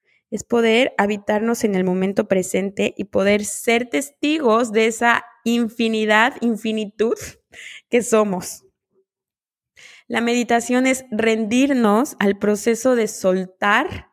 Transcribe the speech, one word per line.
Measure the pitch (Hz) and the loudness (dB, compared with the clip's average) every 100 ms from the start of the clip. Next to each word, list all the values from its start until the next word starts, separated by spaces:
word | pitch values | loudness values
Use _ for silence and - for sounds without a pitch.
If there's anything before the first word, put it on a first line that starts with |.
| _ _ _ | _ _ _
Es | 208 | -12
poder | - 233 226 226 269 - | -2 0 2 2 0 0
habitarnos | 202 208 202 214 226 233 | -2 -2 -2 -2 0 -2
en | 214 | 0
el | 190 | 0
momento | 185 185 190 196 196 | 0 0 0 -2 0
presente | 190 180 190 196 196 202 - | 0 0 -2 -4 -2 -4 -4
y | |
poder | 202 202 196 208 | -4 0 2 2
ser | 208 - - 233 247 | 0 -6 0 0 0
testigos | 285 277 _ 285 311 254 220 240 | -4 -4 _ -2 0 2 2 2
de | 214 220 | 2 0
esa | 226 240 233 - _ | 0 0 0 -4 _
infinidad, | 233 233 233 - 226 220 214 214 233 - | -2 -2 -2 -2 -2 0 2 2 2 0
infinitud | 233 214 220 220 208 - 220 - - - _ - - - _ | -4 -2 -4 -4 -6 -4 -2 -2 -8 -18 _ -20 -20 -20 _
que | 240 | -2
somos. | - 220 208 185 - - _ _ _ _ _ _ _ _ _ _ _ _ - - _ | 2 0 2 -4 -8 -16 _ _ _ _ _ _ _ _ _ _ _ _ -20 -20 _
La | 226 | -2
meditación | 233 240 233 233 233 247 262 | 0 0 2 0 2 2 2
es | 262 - | 0 -4
rendirnos | 214 220 220 220 247 277 269 220 208 262 - | -2 0 0 0 2 2 4 4 4 0 0
al | 202 196 | -2 0
proceso | 208 208 233 226 262 247 | -2 0 0 0 2 0
de | 214 | 0
soltar | - 190 185 185 _ 202 220 320 - - | -2 0 0 -4 _ 0 2 0 -8 -16